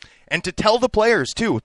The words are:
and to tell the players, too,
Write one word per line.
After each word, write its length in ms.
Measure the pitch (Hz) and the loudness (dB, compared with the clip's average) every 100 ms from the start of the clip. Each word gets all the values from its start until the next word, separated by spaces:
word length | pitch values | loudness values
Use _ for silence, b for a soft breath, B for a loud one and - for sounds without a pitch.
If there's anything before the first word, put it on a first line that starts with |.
| b b b | b b b
and 140 | 160 | -6
to 80 | 180 | -4
tell 280 | - 208 233 | 0 2 2
the 100 | 247 | 0
players, 420 | 208 226 214 127 - | 2 2 2 -2 -4
too, 240 | 226 120 | -2 -2